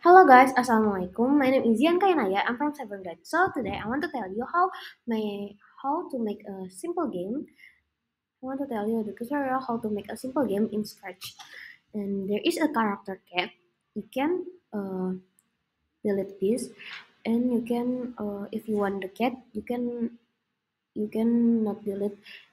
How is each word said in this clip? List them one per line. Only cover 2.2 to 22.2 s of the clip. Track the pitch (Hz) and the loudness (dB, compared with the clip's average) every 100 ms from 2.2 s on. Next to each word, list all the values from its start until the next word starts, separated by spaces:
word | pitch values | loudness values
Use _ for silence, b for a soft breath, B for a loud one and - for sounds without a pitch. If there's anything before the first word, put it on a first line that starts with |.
| 202 196 - | 2 0 0
I'm | |
from | 240 294 | -2 -4
seventh | 294 233 202 | -4 -12 -12
grade. | 180 165 - | -12 -14 -6
So | 320 370 | 0 0
today | 339 202 | 0 -6
I | 196 208 | -6 -4
want | 262 330 | -4 -4
to | |
tell | 269 190 | -6 -6
you | 202 254 | -6 -4
how | 349 370 B B B | 0 0 B B B
may, | - 220 214 202 202 - _ - | -6 -4 -4 -6 -10 -14 _ -10
how | 269 311 330 | -4 -4 -4
to | 262 | -6
make | 220 208 - | -6 -6 -10
a | 190 185 | -12 -12
simple | - 330 349 302 | -12 -8 -6 -4
game. | 185 185 262 - B B B _ _ _ _ _ _ | -6 -6 -8 -10 B B B _ _ _ _ _ _
I | 254 | -10
want | 269 | -8
to | 277 | -6
tell | 226 208 | -4 -2
you | 226 | -4
the | 208 - | -4 -8
tutorial | 233 294 269 262 | -6 -4 -2 -2
how | 254 233 | -2 -4
to | 220 | -4
make | 208 - | -6 -8
a | |
simple | 226 254 262 240 | -10 -4 -2 0
game | 196 220 | 0 0
in | 214 208 | -2 -6
Scratch. | - 196 180 - - B B B B _ | -12 -18 -14 -16 -18 B B B B _
And | 214 202 196 196 | -10 -6 -4 -2
there | 208 | -2
is | - | -2
a | 339 311 | 0 0
character | 262 220 202 - 190 _ | 0 0 -2 -8 -14 _
cat. | 180 180 _ _ _ _ 214 | -4 -4 _ _ _ _ -14
You | - | -8
can, | 262 294 359 - - _ | -4 -2 -2 -6 -16 _
uh, | 208 196 190 185 185 _ _ _ _ _ _ _ _ 214 | -8 -6 -4 -4 -4 _ _ _ _ _ _ _ _ -2
delete | 196 190 - | -2 -4 -4
this, | 190 226 - B B B B _ - | -2 -2 -4 B B B B _ -2
and | 233 247 | 0 2
you | 233 226 | 0 -2
can, | 240 247 254 247 | -4 -2 -4 -8
uh, | - 208 202 202 | -8 -8 -8 -8
if | 220 - | -10 -4
you | 208 | -2
want | 196 196 | -2 -2
the | 190 | -8
cat, | - 240 240 - 214 | -2 -2 -2 -12 -14
you | - | -8
can, | 240 240 240 233 - _ _ _ _ _ _ _ | -6 -4 -4 -6 -8 _ _ _ _ _ _ _
you | - 214 | -6 -4
can | 214 226 233 233 233 214 | 0 2 4 4 2 0
not | 202 | -4
delete. | - 196 202 - | -6 -4 -4 -6